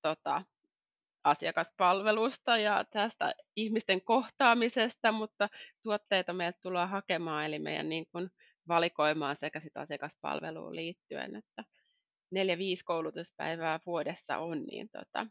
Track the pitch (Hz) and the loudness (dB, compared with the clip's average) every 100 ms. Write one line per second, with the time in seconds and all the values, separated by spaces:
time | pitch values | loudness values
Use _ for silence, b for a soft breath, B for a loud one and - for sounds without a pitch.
0 | 156 156 151 139 190 _ _ _ _ _ | -2 -4 -2 -2 -4 _ _ _ _ _
1 | _ _ 147 143 - 165 170 _ 180 190 | _ _ 2 4 2 -2 -2 _ 4 6
2 | 214 214 233 254 - 233 208 202 - 220 | 4 4 2 0 2 2 4 2 0 0
3 | 220 - - - - - 220 220 - 190 | -2 0 -2 -2 -8 -4 0 0 2 0
4 | - 240 - _ 262 233 233 247 233 - | 4 2 2 _ 4 6 4 2 0 2
5 | 233 220 214 _ 202 B B _ 220 208 | 0 0 -4 _ -4 B B _ -4 -4
6 | _ 190 185 180 175 180 185 180 175 196 | _ 0 0 -2 -4 -4 -4 -2 0 -2
7 | - 175 170 151 156 151 151 156 156 160 | -2 -2 0 -2 -2 -4 -4 -4 -2 -4
8 | 165 175 180 b b b - 170 170 - | -6 -8 -8 b b b 0 2 2 2
9 | 151 156 143 147 151 156 156 - 147 147 | 2 2 -2 -4 -6 -8 -12 -12 -10 -8
10 | 151 - 156 143 165 160 - 165 165 180 | -8 -8 -6 -4 -6 -10 -10 -8 -8 -10
11 | _ 147 - 208 - - - _ _ _ | _ -10 -8 -10 -14 -18 -18 _ _ _
12 | _ _ _ 185 190 170 190 180 - 170 | _ _ _ -2 0 0 -2 -4 -2 -2
13 | 160 151 170 _ 151 165 165 160 - 170 | -2 -8 -12 _ -6 -2 -2 -4 -4 -4
14 | 151 180 - - 165 160 - - 214 - | -4 -6 -6 -6 -4 -6 -6 -10 -12 -14
15 | - - 220 | -8 -6 -8